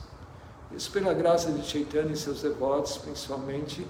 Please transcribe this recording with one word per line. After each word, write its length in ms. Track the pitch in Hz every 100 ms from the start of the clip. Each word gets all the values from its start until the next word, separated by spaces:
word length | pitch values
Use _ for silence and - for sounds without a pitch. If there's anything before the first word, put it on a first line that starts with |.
| - - - - - - -
Isso 200 | - -
pela 240 | 196 190 160
graça 360 | 170 170 165
de 120 | 147
Chaitanya 480 | - 151 - 147 156
e 40 | 147
seus 280 | 147 135
devotos, 520 | 147 - 135 143 - -
principalmente 880 | 151 139 - 135 139 139 147 -